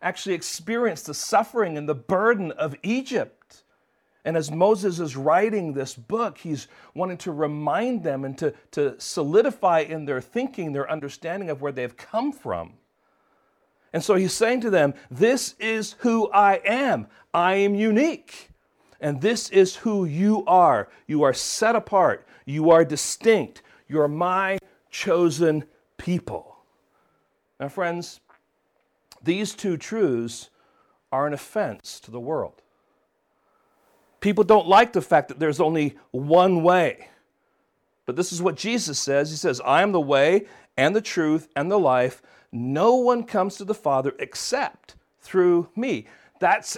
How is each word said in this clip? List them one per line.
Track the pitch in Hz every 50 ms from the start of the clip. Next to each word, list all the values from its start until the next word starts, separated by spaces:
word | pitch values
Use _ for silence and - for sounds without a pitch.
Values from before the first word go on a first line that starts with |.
actually | - 180 175 - - 196 180
experience | 165 - - - - 165 185 226 240 240 220 165 143 -
the | - 143
suffering | - - - 220 202 220 - - 240 208 170 156 147
and | 147 147
the | 147
burden | 127 - - 190 185 208 226 240 196 185 156 -
of | - 156 156 139 -
Egypt. | - 190 233 262 262 - 262 196 117 - _ _ _ _ _ - _ _ _ _ _ _ _ _ _ _ _ _ -
And | 151 165 165
as | 151 143
Moses | 151 165 180 208 220 190 196 196 170 170
is | 170 147 123 135
writing | 135 151 160 180 214 226 214 202 175 156 135
this | 139 131 131 -
book, | 123 113 - 202 226 233 196 143 -
he's | - 165 156 123 - - _ - - - -
wanting | 151 180 185 180 170
to | - 185
remind | 151 147 156 147 147 147 151 151 147 190 226 254 247 214 160
them | 156 139 135 135
and | 135 135 -
to, | 165 147 - - _ _
to | - 151 143 135 120 -
solidify | - - - 180 147 143 160 214 254 277 214 - - 185 170 160
in | 151 - 160 156 151
their | 143 135 127
thinking, | - _ - 233 262 262 269 - 175 156
their | 139 139 135 -
understanding | 156 156 143 139 - - - 165 175 202 196 165
of | 147 131
where | 143 143
they've | 135 131 123 120 - -
come | - - - 220 262 294
from. | 277 - - 120 90 85 82 85 110 _ _ _ _ _ _ _ _ _ _ _ _ _ _ _ _ _ _ _ _ _ _ _
And | - 170
so | 170 - 202
he's | 185 190 180 -
saying | - 226 226 247 262
to | 226 226
them, | 190 170 147 143 139 - - -
"This | 131 123 196 233 269 254 - - - -
is | 214 220 220 220 208 - - -
who | - 240 226 226 214 -
I | - 202 208 202 196 180 -
am. | 196 226 254 285 254 180 120 104 - _ _ _ _ -
I | 170 175 185 190
am | 196 202 202 202
unique. | 202 220 226 208 226 294 339 285 - _ - - - - _ - _ _ _ _ _ _ _ _ -
And | 151 147 143 127
this | 143 214 240 226 - -
is | - 196 190 185 - -
who | - 233 214 202 185
you | 160 143 165 196 208 214 202 196
are. | - 180 185 175 156 131 107 98 - _ - _ -
You | 151 151 147
are | 135 127
set | - - - - - 220 220 240
apart. | 220 220 - 208 190 175 139 104 - - _ - - -
You | 135 139 156 156 170
are | 165 165 165
distinct. | 135 151 - - - - - - 226 220 190 127 - - - _ _ _ _ _ -
You're | 135 156 147 147
my | 147 156 175 180 185 190 196 190 196 190 - _ _ _ _ _
chosen | - - - 202 170 175 175 165 139 147 170 160 156 151 147 - _ _ _ _ _ -
people." | - 170 180 170 - - 104 80 - - - _ _ _ _ _ _ _ _ _ _ _ _ _ _ _ _ _ _ _ _ -
Now, | 131 139
friends, | - 196 180 170 170 170 170 - - - _ _ _ _ _ _ _ _ _ _ _ _ _ _ _ _ _ _ - _ -
these | 160 175 196 214 196 -
two | - - 196 170
truths | 151 - - 220 226 202 151 123 117 117 120 120 - - - _ _ _ _ _ _ _ _ _ _ _ -
are | - 131 143
an | 147 147
offense | 139 - - - 214 202 135 104 - - - - -
to | - -
the | 113 123
world. | 117 135 160 139 98 76 - _ _ _ _ _ _ _ _ _ _ _ _ _ _ _ _ _ _ _ _ _ _ _ _ _ _ _ _ _ _ _ _ -
People | - 202 202 208 208
don't | 170 220 208 165 165
like | 190 208 240 240 -
the | 185
fact | - - 175 151 139 -
that | 131 135
there's | 160 151 147 143
only | 175 156 165 160 147 139 - - _ _
one | - 127 139 147 165 180 180 190 185 170
way. | 160 175 180 185 165 135 - - - - _ _ _ _ _ _ _ _ _ _ _ _ _ _ _ _ _ _ _
But | - 127
this | 147 180 -
is | 180 165
what | 175 190 156
Jesus | - - 214 233 240 - 156 143 -
says. | - 139 139 139 147 156
He | 156
says, | 147 - 170 127 123 -
"I | 123 139 160
am | 190 214
the | 190 170
way | 143 139 143 135 139 156 180 208 196 - - - _ _ - -
and | 131 156 175
the | 220
truth | 214 - - 175 160 151 156 160 151 _ - 139
and | 143 175
the | 202 208
life. | 175 135 127 127 123 127 - - _ _ _ _ _ _ -
No | 117 120 131 139 156 185 233 254
one | 254 240 240 247 240 233
comes | - - 202 185 202 196
to | - 202
the | 185 214
Father | - - 151 139 131 131 139 - -
except | 139 127 - - - - 240 277 247 - - _ _ - - _ _ _ _ _
through | _ - - 185 180 180 175 170 170 - -
me." | 214 247 269 175 110 107 - - _ _ _ _ -
That's | - 170 202 220 - - -